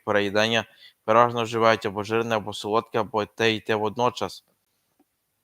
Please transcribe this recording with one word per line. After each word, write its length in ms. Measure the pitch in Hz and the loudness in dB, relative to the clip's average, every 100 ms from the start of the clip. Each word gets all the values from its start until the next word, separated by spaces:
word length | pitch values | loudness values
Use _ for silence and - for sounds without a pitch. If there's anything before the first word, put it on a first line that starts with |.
переїдання 600 | 110 104 101 104 113 113 101 _ - _ | 0 0 2 2 2 0 -4 _ -20 _
переважно 380 | - 113 120 120 | 2 6 6 2
вживають 440 | 113 117 113 110 110 | -4 2 2 2 -2
або 160 | 98 | -6
жирне, 340 | 104 113 117 110 | -4 -2 0 -2
або 160 | 104 | -4
солодке, 480 | 104 107 113 - 117 | -10 -2 -2 -2 -4
або 260 | 101 110 104 | -4 -4 -6
те 280 | - 113 | 0 0
і 60 | 107 | 0
те 140 | - | -2
водночас. 720 | 107 107 107 123 - 95 - _ _ _ _ _ _ _ _ _ _ | -2 -2 -2 -2 -2 -8 -8 _ _ _ _ _ _ _ _ _ _